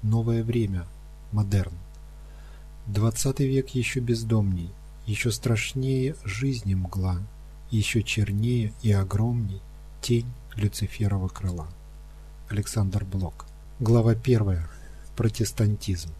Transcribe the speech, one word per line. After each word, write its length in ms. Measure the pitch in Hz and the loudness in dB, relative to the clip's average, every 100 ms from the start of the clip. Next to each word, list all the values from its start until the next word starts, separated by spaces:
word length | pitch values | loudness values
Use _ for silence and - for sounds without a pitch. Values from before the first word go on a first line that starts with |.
Новое 440 | 107 113 113 117 113 | 2 2 2 0 2
время. 400 | 123 107 92 85 - - - - | 2 2 0 -6 -14 -16 -16 -4
Модерн. 400 | 104 101 98 90 - - - - - - - - - - - - | 0 4 2 2 -6 -14 -16 -18 -16 -16 -16 -16 -16 -16 -12 -2
Двадцатый 600 | 104 113 110 135 135 135 | 2 2 4 0 2 4
век 200 | 135 131 | 4 2
ещё 280 | 127 120 135 | 0 0 0
бездомней, 680 | 120 117 113 113 98 90 87 - - - - | 2 0 4 4 4 2 -2 -10 -16 -12 -4
ещё 240 | 107 120 | 0 0
страшнее 880 | 107 123 110 - 135 131 131 131 151 | 0 2 2 0 -2 0 2 0 -2
жизни 500 | 107 98 139 123 98 | -6 -2 0 0 0
мгла, 440 | 95 90 95 92 90 104 - - - - | 0 0 0 0 0 -4 -12 -16 -16 -2
ещё 320 | 113 101 117 | 0 2 2
чернее 720 | 107 - 101 101 117 123 107 - | 2 0 2 2 2 2 0 0
и 120 | 110 | 2
огромней 680 | 101 92 98 117 120 104 95 - - - - | 4 4 2 2 2 -2 -4 -10 -16 -16 -10
тень 300 | - 120 120 120 - 110 | 2 2 2 -10 -10 0
Люциферова 720 | 104 - 104 - 104 98 92 | 0 0 -4 0 0 2 -2
крыла. 400 | - 95 87 80 - - - - - - - - | -2 -4 -4 -8 -12 -16 -18 -18 -18 -18 -16 -4
Александр 560 | 101 101 110 98 98 | -2 0 0 2 0
Блок. 420 | 95 95 87 - - - - - | 0 -2 -2 -6 -16 -16 -18 -2
Глава 340 | 113 117 113 113 | 6 6 6 4
первая. 540 | 131 117 101 87 80 - - - - - | 4 4 6 2 -2 -8 -16 -14 -14 0
Протестантизм. 960 | 110 - 110 - 104 104 - 87 80 | 0 2 -2 4 2 2 0 -2 -4